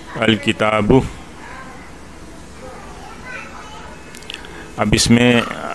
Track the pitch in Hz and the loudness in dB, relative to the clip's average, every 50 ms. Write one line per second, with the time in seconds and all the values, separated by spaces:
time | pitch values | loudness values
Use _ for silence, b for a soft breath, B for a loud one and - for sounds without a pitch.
0 | - - - 151 117 110 113 104 - 113 104 - 107 107 107 107 104 107 127 135 | -14 -10 -4 2 4 4 4 4 4 2 2 4 4 4 4 4 6 8 8 6
1 | - - - - - - - - - - - - - - - - - - - - | 6 4 -2 -10 -14 -16 -16 -16 -16 -14 -14 -14 -14 -14 -14 -16 -16 -16 -16 -16
2 | - - - - - - - - - - - - - 508 - - - - - - | -16 -18 -16 -16 -16 -16 -16 -16 -16 -16 -16 -14 -14 -14 -14 -14 -14 -14 -14 -14
3 | - - - - - 494 494 - - - - - - - - - - - - - | -14 -14 -14 -14 -12 -12 -12 -12 -12 -12 -14 -14 -14 -14 -14 -14 -14 -14 -14 -16
4 | - - - - - B B B B B B B B B - - 110 107 107 113 | -16 -14 -14 -12 -10 B B B B B B B B B -4 -2 2 2 4 4
5 | - - 117 117 120 123 120 117 110 - - - 76 - - | 6 6 8 8 8 8 6 6 4 2 -2 -6 -6 -6 -8